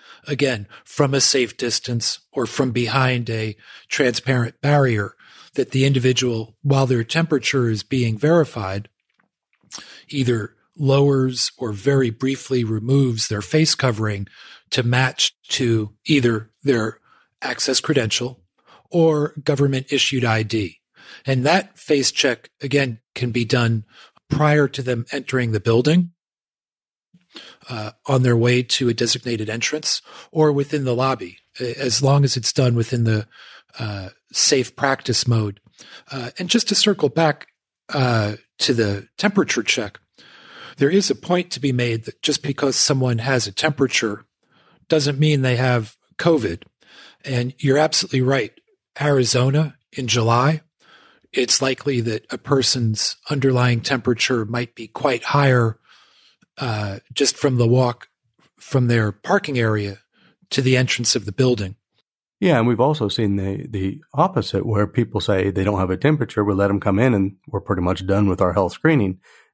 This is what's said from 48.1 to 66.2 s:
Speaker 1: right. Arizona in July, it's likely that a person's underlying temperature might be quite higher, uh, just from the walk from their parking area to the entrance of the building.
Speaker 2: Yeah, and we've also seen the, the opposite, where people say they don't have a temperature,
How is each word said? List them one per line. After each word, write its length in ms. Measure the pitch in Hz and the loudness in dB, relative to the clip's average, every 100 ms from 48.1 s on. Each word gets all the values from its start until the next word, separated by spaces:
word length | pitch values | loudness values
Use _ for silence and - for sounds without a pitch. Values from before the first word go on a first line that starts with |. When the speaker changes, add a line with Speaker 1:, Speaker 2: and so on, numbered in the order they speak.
| 135 | 0
Speaker 1:
right. 320 | 127 135 104 - _ _ _ - | 2 0 -2 -10 _ _ _ -4
Arizona 760 | 147 139 117 127 131 143 151 - _ | 2 2 2 2 2 2 0 -6 _
in 140 | - 123 | -8 -2
July, 560 | 120 113 117 135 156 - _ _ - _ _ _ | 0 2 4 2 0 -6 _ _ -20 _ _ _
it's 300 | - 123 - | -2 0 0
likely 380 | 135 127 147 127 | 0 -2 -2 -2
that 240 | 113 110 - | -2 -4 -8
a 80 | 127 | -12
person's 800 | - 139 123 127 113 107 - - - | -2 0 2 0 0 0 -4 -8 -6
underlying 500 | 143 131 127 123 117 | 0 2 2 2 0
temperature 640 | - 127 127 113 - 127 | 0 -2 0 -2 0 -2
might 300 | 104 120 120 | -2 -6 -8
be 120 | - 113 | -12 -16
quite 380 | - 143 120 | -4 -2 -2
higher, 540 | - 143 139 127 117 110 _ _ _ _ _ _ _ - | 0 2 4 4 2 -2 _ _ _ _ _ _ _ -10
uh, 400 | 127 107 104 98 - | -8 -6 -6 -10 -12
just 240 | - 139 - | -2 -2 0
from 200 | 143 127 | 0 2
the 100 | 117 | 4
walk 420 | 123 127 120 - _ _ _ _ _ | 4 2 -2 -14 _ _ _ _ _
from 300 | - 135 123 | -4 0 2
their 240 | 117 107 | 2 0
parking 460 | - - 202 - 131 | -4 -2 0 0 -2
area 420 | 110 107 101 98 _ _ _ _ _ | 0 0 -4 -10 _ _ _ _ _
to 100 | - | -2
the 160 | 131 127 | 2 2
entrance 400 | 123 - 117 - | 0 -2 -2 -2
of 80 | |
the 80 | 101 | -4
building. 440 | 98 127 117 95 104 _ _ _ _ _ _ | 0 2 0 -4 -10 _ _ _ _ _ _
Speaker 2:
Yeah, 200 | 190 131 | 2 4
and 100 | 120 | 2
we've 120 | 113 | 2
also 280 | 135 156 101 | 2 0 -2
seen 280 | - 107 98 | -2 0 0
the, 300 | 98 98 - | -2 -6 -8
the 360 | 104 95 107 - | -6 -6 -6 -6
opposite, 540 | 135 180 180 - 95 101 | 0 0 0 -2 -4 0
where 200 | 104 101 | 0 0
people 360 | - 117 104 | 0 -2 -2
say 280 | 104 98 98 | 0 0 0
they 140 | 92 | 0
don't 140 | 95 98 | 0 0
have 120 | 92 | -2
a 60 | 90 | 0
temperature, 480 | 143 151 | 0 0